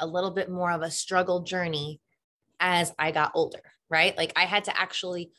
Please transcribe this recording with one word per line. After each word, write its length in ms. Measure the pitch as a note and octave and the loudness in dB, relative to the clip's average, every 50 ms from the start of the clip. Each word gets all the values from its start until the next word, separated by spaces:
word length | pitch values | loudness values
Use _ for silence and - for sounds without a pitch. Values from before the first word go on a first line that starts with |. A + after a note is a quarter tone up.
a 60 | D#3+ | -4
little 240 | D#3+ E3 F3+ F#3 F#3+ | -2 0 0 -2 0
bit 200 | E3+ G3 F#3+ F#3 | -2 -4 -4 -4
more 200 | F3+ F3+ F3+ F3 | -4 -2 -2 0
of 120 | E3+ D#3+ | 0 -2
a 80 | D#3+ E3 | -2 -4
struggle 520 | D3+ - - - F#3 F3+ F#3 F#3 F3+ F3+ | -4 -6 -4 0 2 2 2 2 0 -2
journey 580 | F3 F3+ F#3 F3+ F3 E3 D#3 D3 D3 D3+ D3+ - _ _ _ _ _ _ _ _ _ _ _ - | -2 -2 -4 -2 -2 -2 -2 -4 -4 -8 -10 -14 _ _ _ _ _ _ _ _ _ _ _ 0
as 340 | F3 F3+ F3 F3 E3+ F3 - - | 2 2 4 2 2 0 -2 -2
I 120 | D#3 D#3+ | -2 0
got 220 | D#3 D#3 D3+ - - | 2 2 2 2 2
older, 280 | D#3+ D#3 - - - - - _ _ _ - | 0 0 0 -2 -8 -18 -20 _ _ _ 0
right? 280 | D#3+ D#3+ E3+ F#3+ - | 4 4 4 4 2
Like, 160 | F3 E3 D#3 - | 0 -2 0 2
I 80 | E3 F#3 | 2 2
had 200 | F3 G3+ G#3 G3+ | 4 2 0 0
to 140 | - - - | 0 -2 -2
actually 520 | F#3 - - - F#3+ F3+ F3+ F3 E3+ E3+ _ | -2 -2 -4 -6 -6 -4 -6 -6 -8 -10 _